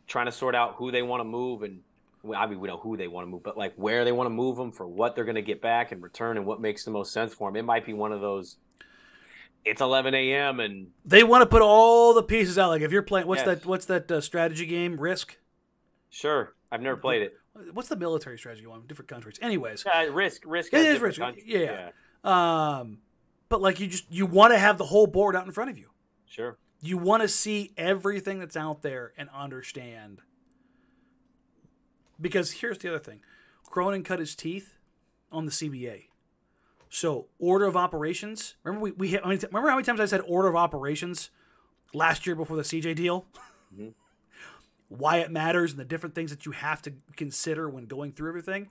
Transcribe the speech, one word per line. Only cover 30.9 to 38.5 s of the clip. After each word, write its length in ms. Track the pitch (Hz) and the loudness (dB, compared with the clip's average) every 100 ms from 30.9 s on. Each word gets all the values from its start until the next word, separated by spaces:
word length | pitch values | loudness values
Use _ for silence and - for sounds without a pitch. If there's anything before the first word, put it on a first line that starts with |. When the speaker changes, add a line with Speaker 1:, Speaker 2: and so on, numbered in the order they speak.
| _ _ _ _ _ _ _ _ _ _ _ _ - | _ _ _ _ _ _ _ _ _ _ _ _ -10
Speaker 2:
Because 320 | 170 196 170 | -4 -2 -2
here's 260 | - 233 202 | -6 -8 -8
the 100 | 180 | -6
other 100 | 160 | -8
thing. 220 | - 107 _ _ _ _ | -10 -20 _ _ _ _
Cronin 380 | - - 185 196 | -8 -4 -2 -2
cut 160 | 160 185 | -4 -6
his 160 | 151 | -6
teeth 400 | - 160 190 196 _ _ _ _ _ _ | -8 -10 -10 -12 _ _ _ _ _ _
on 140 | 160 160 | -8 -6
the 60 | |
C 160 | - 156 | -4 -6
B 200 | 135 123 | -8 -12
A. 200 | 101 _ _ _ _ _ _ _ _ _ | -14 _ _ _ _ _ _ _ _ _
So, 320 | - 165 135 - - | -4 -2 -4 -6 -4
order 240 | 175 190 202 | 2 4 4
of 100 | 180 | 2
operations. 800 | 180 160 151 175 208 214 - | 0 -2 -4 -4 -8 -10 -10